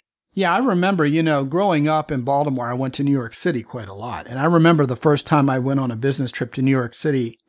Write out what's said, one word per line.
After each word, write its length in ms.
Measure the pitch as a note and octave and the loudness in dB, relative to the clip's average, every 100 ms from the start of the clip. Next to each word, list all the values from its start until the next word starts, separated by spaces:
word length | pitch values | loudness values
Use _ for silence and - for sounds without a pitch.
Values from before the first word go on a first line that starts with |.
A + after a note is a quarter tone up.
| _ _ _ | _ _ _
Yeah, 220 | - F#3 | -2 0
I 40 | F3+ | 2
remember, 460 | C4 F3+ F#3 G3 | 2 2 0 2
you 200 | D3 D#3 | 2 2
know, 180 | D#3+ D3 | 2 0
growing 460 | C3+ E3 G3+ D#3+ D3 | 0 0 0 2 2
up 240 | D#3 D3+ | 0 -2
in 100 | C#3+ | -4
Baltimore, 480 | B2 C#3 D3 C3 A#2 | -2 0 0 -2 -4
I 40 | |
went 200 | B2 C3 | -4 -4
to 80 | - | -2
New 80 | C#3+ | 0
York 240 | C#3 A2+ | 0 -2
City 300 | - F3+ C3+ | -6 -4 -4
quite 240 | A2 B2 G#2 | -6 -12 -12
a 60 | |
lot. 340 | G2 A#2 - - | -12 -12 -10 -10
And 100 | B2+ | -2
I 60 | |
remember 420 | D3+ E3+ E3 E3 C3+ | 2 6 6 4 2
the 80 | |
first 320 | B2 D#3 C#3+ - | 0 2 2 2
time 240 | D3+ C#3 | 2 2
I 80 | C3 | 0
went 220 | B2+ C#3 | 0 -2
on 100 | C3 | -2
a 60 | A2+ | -2
business 340 | C3+ C3 C3 | -2 -2 -4
trip 240 | - A#2+ | -6 -8
to 80 | - | -2
New 80 | C3+ | 2
York 240 | C3+ A#2+ | 2 0
City 460 | - D#3 C3+ A#2 - | -4 -2 0 -2 -8